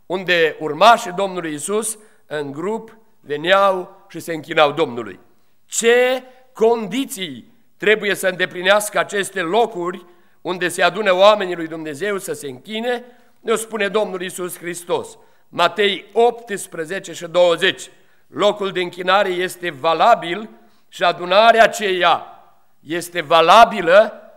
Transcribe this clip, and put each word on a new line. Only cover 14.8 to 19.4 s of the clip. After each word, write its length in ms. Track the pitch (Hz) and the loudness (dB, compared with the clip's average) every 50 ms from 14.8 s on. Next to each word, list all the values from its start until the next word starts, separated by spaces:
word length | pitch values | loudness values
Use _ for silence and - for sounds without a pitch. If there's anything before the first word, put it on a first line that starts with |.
| - - 170 139 104 - - - _ _ _ _ _ _ | -6 -4 -4 -4 -4 -8 -14 -20 _ _ _ _ _ _
Matei 580 | - 156 175 170 170 208 208 202 196 151 - - - | -2 0 0 0 2 0 -2 -2 -2 -4 -8 -6 0
optsprezece 1000 | 220 233 240 233 233 - - 196 185 - - - 165 160 151 185 190 185 - 160 | 0 2 2 0 -4 -8 -12 -12 -12 -12 -12 -12 -12 -10 -8 -10 -10 -10 -12 -14
și 140 | - 180 | -14 -12
douăzeci. 640 | 170 160 180 175 175 170 160 180 185 156 - - - - _ _ _ _ _ _ | -2 2 2 4 4 4 2 2 0 0 -2 -8 -18 -20 _ _ _ _ _ _
Locul 440 | _ - 135 185 208 196 208 196 196 | _ -4 0 0 0 0 0 -4 -6
de 100 | 170 180 | -4 -4
închinare 480 | 180 175 - - 180 180 185 202 202 190 | -6 -6 -8 -6 0 2 2 2 2 0
este 420 | 180 175 | -2 -2